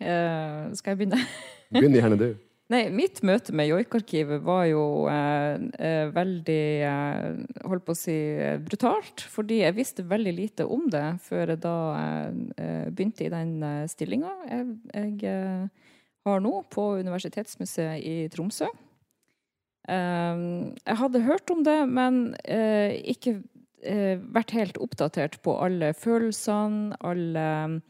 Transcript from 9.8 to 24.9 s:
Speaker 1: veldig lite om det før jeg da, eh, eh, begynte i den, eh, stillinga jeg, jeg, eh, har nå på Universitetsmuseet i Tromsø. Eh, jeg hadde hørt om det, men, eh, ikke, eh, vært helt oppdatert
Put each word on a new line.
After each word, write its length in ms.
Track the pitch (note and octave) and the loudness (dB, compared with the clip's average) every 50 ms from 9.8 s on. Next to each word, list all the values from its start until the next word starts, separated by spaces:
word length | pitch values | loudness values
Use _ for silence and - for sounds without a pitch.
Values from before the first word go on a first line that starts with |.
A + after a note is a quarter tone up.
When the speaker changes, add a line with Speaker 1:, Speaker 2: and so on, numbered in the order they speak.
| C4+ - - - F#3 | -2 -4 -4 -8 -4
Speaker 1:
veldig 300 | E3+ F#3+ G#3+ A3+ F#3+ E3+ | -2 0 0 0 0 -2
lite 300 | E3+ G3 G#3+ - - D#3+ - | -2 -4 -6 -2 -2 -2 -2
om 160 | - B3+ E4+ C#4+ F3 | 0 0 0 0 0
det 140 | D3 D3 D#3 F3 F3+ - | 0 0 -2 -4 -6 -6
før 300 | - F3+ F3 E3+ E3 E3 | -4 -2 -2 0 0 -2
jeg 80 | D#3+ E3 | -2 -2
da, 120 | E3+ E3+ E3 E3 D#3+ D3+ | -2 -2 -2 -2 -2 -2
eh, 460 | D3+ D#3 - - D#2 D2+ - - - - - - - | -2 -2 -2 -2 -4 -4 -4 -6 -6 -8 -8 -8 -8
eh, 300 | - E2 E2 D#2+ - - - | -6 -6 -4 -4 -4 -6 -4
begynte 320 | F#3+ F#3+ G#3+ A3 - D#3 | -2 -2 -2 -2 -4 -4
i 80 | D#3+ E3+ | -4 -4
den, 240 | E3+ E3 E3 E3 D#3 D3+ | -4 -4 -4 -4 -4 -4
eh, 220 | D3 D3 D3 D3+ E3 | -4 -4 -4 -6 -6
stillinga 460 | - - D#3 D3 F#3+ B3 D#4 F4+ G4 F#4 F4 A#3+ | -6 -6 -6 -4 -2 -2 -2 -4 -6 -10 -10 -8
jeg, 180 | A#3 B3 B3 B3+ A3+ A3 A#3 - - | -6 -6 -4 -6 -8 -10 -12 -12 -8
jeg, 320 | G#3 G#3 G#3 G#3 G3+ G#3 F#3+ F#3+ | -6 -4 -4 -4 -4 -4 -4 -2
eh, 560 | F#3+ F#3+ F#3+ F#3 F#3 F#3+ G3 _ _ _ _ _ _ _ _ _ _ - G3+ | -2 -2 -2 -4 -4 -4 -6 _ _ _ _ _ _ _ _ _ _ -2 0
har 160 | G3+ F#3+ F#3+ | 2 2 2
nå 100 | A3+ F4 G4 E4 - | 0 -2 -2 -6 -6
på 180 | - G#3 G#3 G#3 G3+ F#3+ | -4 -2 0 0 0 -2
Universitetsmuseet 1040 | F#3 F3+ F3 F#3 - E3 - - A3 - - - F#3 F#3+ - - E3 D#3+ D#3+ D#3 - | -2 -2 -4 -4 -6 -6 -6 -6 -8 -8 -8 -10 -10 -8 -4 -2 -2 -2 -2 -4 -6
i 120 | D#3+ D#3+ E3 D#3+ D#3+ | -4 -4 -4 -4 -6
Tromsø. 400 | - - D#3+ G3+ - - D#4+ G4 A#4 - - _ _ _ _ _ _ _ _ _ _ _ _ _ _ _ _ _ _ _ _ - | -4 -4 -4 -4 -2 -2 -2 -4 -4 -6 -16 _ _ _ _ _ _ _ _ _ _ _ _ _ _ _ _ _ _ _ _ -2
Eh, 560 | F3+ F#3 F3+ F3 F3 E3+ F3 E3+ E3+ E3+ F3 F3 F3 F3 F3 - - - - | -2 0 0 0 0 0 0 0 -2 -2 -2 -4 -4 -4 -6 -6 -8 -10 -4
jeg 160 | - A3 A3 | -2 0 2
hadde 240 | B3+ C4+ B3+ B3 A3+ | 2 2 4 4 4
hørt 240 | B3+ D#4 G4 - - F4+ | 4 2 2 2 0 2
om 80 | E4 D4 | 4 4
det, 160 | D4+ D4+ D#4 D4 B3+ | 4 6 4 4 2
men, 460 | B3 B3+ B3+ B3+ B3+ B3+ A#3+ A#3 - - - | 2 2 4 4 4 4 2 0 -4 -8 -6
eh, 560 | - F3 A3 A3 G#3+ G#3+ G#3 G#3 G3+ - - | -2 0 2 2 4 4 4 4 2 0 -2
ikke, 380 | - - A#3+ - - B3+ A3+ G3 - - _ - - _ _ _ | -2 -4 -4 -2 0 -2 -2 -2 -4 -14 _ -20 -20 _ _ _
eh, 380 | - - G3 G#3 G3+ F#3+ F#3+ F3+ | -6 -2 0 2 2 2 0 0
vært 320 | G3 - - A#3 A3+ - - A#3 | -2 0 0 0 0 0 0 0
helt 160 | G#3+ F3 - | 0 0 -2
oppdatert 640 | - - - | -6 -6 -6